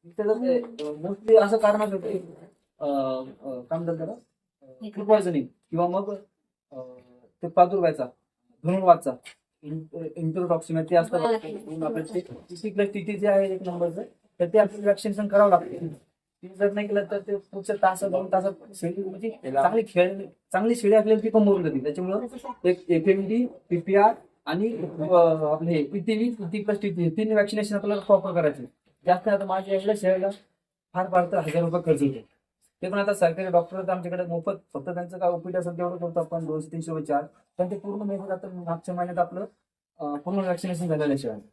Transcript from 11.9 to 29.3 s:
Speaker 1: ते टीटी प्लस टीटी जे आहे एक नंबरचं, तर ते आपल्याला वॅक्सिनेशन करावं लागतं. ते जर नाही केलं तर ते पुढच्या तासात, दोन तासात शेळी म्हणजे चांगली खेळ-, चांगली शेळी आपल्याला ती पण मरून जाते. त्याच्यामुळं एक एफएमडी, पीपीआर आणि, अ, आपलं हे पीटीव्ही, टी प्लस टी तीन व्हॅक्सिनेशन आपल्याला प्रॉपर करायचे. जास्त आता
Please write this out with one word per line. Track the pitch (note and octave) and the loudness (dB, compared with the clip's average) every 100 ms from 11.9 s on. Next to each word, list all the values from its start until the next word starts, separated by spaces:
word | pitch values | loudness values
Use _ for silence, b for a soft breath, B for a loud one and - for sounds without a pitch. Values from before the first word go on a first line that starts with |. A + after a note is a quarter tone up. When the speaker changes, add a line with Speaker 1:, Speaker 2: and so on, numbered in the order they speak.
| - D#3+ | -4 -4
Speaker 1:
ते | F3+ | -8
टीटी | - - - F3 G#3+ | -8 -18 -16 -10 -6
प्लस | F#3+ G3 | -2 -2
टीटी | G3+ F#3+ F#3+ | -2 -6 -2
जे | G#3 | 2
आहे | G3 G3 | 4 2
एक | F#3 F3+ | -2 -6
नंबरचं, | F3 E3+ E3+ A#3+ _ _ _ | -2 -4 -4 -12 _ _ _
तर | F3 | 2
ते | G#3+ | 4
आपल्याला | G3+ G#3 G#3 | 4 2 0
वॅक्सिनेशन | G3+ G#3+ G3+ G#3 | 2 0 -4 2
करावं | G3+ G3+ | 6 6
लागतं. | F3+ F3+ F3 E3+ D#3 _ _ _ _ | 6 2 -8 -8 -10 _ _ _ _
ते | F3+ | -20
जर | F#3+ G3+ | 0 0
नाही | G3+ G#3 | 0 -2
केलं | G3+ G3 | -2 -2
तर | G3+ | -6
ते | G3 G3+ | -6 -8
पुढच्या | _ G3 F#3+ G3+ | _ -12 -6 2
तासात, | F#3+ F#3 G3 | 2 2 -2
दोन | F#3 F#3 | -2 0
तासात | F#3+ G3 F#3+ - | 0 0 -6 -18
शेळी | - E3+ F#3+ | -8 -6 -4
म्हणजे | F#3+ F#3+ A3 A3 C3 C3+ | -8 -8 -10 -8 -4 0
चांगली | C#3+ A3+ A3 | 2 2 0
खेळ-, | F3 F3+ G3 F#3 _ _ | 2 2 0 -12 _ _
चांगली | F#3 A3 | -2 0
शेळी | A#3+ G3+ | 2 6
आपल्याला | G#3+ G#3 G#3+ | 6 6 2
ती | A3 | 4
पण | A3 | 4
मरून | G3+ F#3+ | 6 4
जाते. | D#3+ C3+ | 2 -2
त्याच्यामुळं | C#3 F3+ F#3 G3+ A#3+ B3 - - | -4 -4 -2 -4 -4 -10 -14 0
एक | F3 F3+ - | 0 0 2
एफएमडी, | E3 F3 G3 G3 A3+ B3 - _ | 2 4 2 2 0 -2 -6 _
पीपीआर | E3+ G3 G3+ G#3 A3+ _ _ - | -4 2 6 6 4 _ _ -6
आणि, | E3+ A3 A3+ F3+ E3 | -2 -2 -2 -8 -6
अ, | G3+ F3+ E3+ D#3+ | 4 6 6 4
आपलं | D3+ D#3 E3 | 0 0 0
हे | D#3+ | 0
पीटीव्ही, | C#3+ G3 F#3+ G#3+ A#3+ A3+ F3+ | 0 -4 -2 0 -2 -4 -8
टी | G#3 | -6
प्लस | G#3 G3+ | -2 -2
टी | G3+ E3+ E3+ | -2 0 -2
तीन | D#3+ G#3+ | 0 0
व्हॅक्सिनेशन | G#3+ G3+ G#3+ G#3 G3+ | 2 2 -2 -4 -4
आपल्याला | G3+ G3+ | -2 -4
प्रॉपर | - F#3+ F#3+ | 4 2 4
करायचे. | E3+ D3+ C#3 A#2+ _ _ _ - | 0 0 -2 -14 _ _ _ 0
जास्त | F3+ | 2
आता | A3 | 2